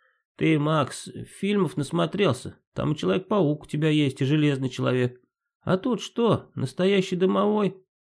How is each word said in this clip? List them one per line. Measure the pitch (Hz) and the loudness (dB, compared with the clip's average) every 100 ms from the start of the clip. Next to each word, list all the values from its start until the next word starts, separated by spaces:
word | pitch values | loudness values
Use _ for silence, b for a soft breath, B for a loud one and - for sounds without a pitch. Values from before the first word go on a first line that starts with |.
| _ _ _ - | _ _ _ -2
«Ты, | 156 156 | 0 2
Макс, | 147 160 127 - - - 113 - | 2 0 0 -4 -14 -14 -14 -6
фильмов | 196 208 160 - | -2 2 0 -2
насмотрелся. | 135 170 165 185 185 120 98 - _ | -4 -2 -2 2 0 0 -6 -16 _
Там | - 139 | -4 -2
и | 151 | -2
Человек-паук | 185 190 - 208 147 151 | 0 -2 0 0 2 0
у | - | -4
тебя | 151 156 | -2 2
есть, | 151 143 131 | 2 2 0
и | 135 | 0
Железный | 156 147 135 131 | 2 2 2 -4
человек. | 127 127 127 123 - _ _ _ _ | -2 0 2 0 -4 _ _ _ _
А | - 185 | -2 -2
тут | 254 233 | 0 -4
что, | - - 233 151 - - | -4 0 2 2 -2 -8
настоящий | 127 - 185 196 190 180 | -8 -2 0 2 0 0
домовой?» | 185 196 208 208 196 - _ _ _ | 0 2 2 2 0 -4 _ _ _